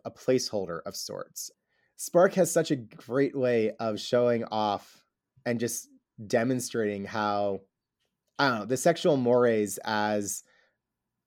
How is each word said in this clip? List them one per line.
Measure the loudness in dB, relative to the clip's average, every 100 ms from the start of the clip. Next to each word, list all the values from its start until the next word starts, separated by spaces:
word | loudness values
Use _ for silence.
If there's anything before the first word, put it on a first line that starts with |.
| -14
a |
placeholder | -8 0 0 0 -6 -6 -8 -10
of | -12
sorts. | -12 -12 -12 -14 -16 -18 _ _ _ -16
Spark | 0 4 4 4
has | 2
such | 2 0
a | -2
great | -4 -18 -6 0 0 0
way | 0 2 0 -2
of | -6 -6
showing | 0 2 2 2 -2
off | -2 0 0 -6 _ _ _ _ _ -6
and | -2
just | -2 -4 -12 _ _ -18 -2
demonstrating | 0 2 -2 -4 -4 -2 -4
how, | -6 -4 -2 0 -2 -4 -10 _ _ _ _ _ _ 0
I | 0
don't | 0
know, | -2
the | 0
sexual | 2 2 2 2
mores | 4 4 4 4 0 -4
as | -4 -2 0 -2 -4 -8 -12 _ _ _ _ _ _ _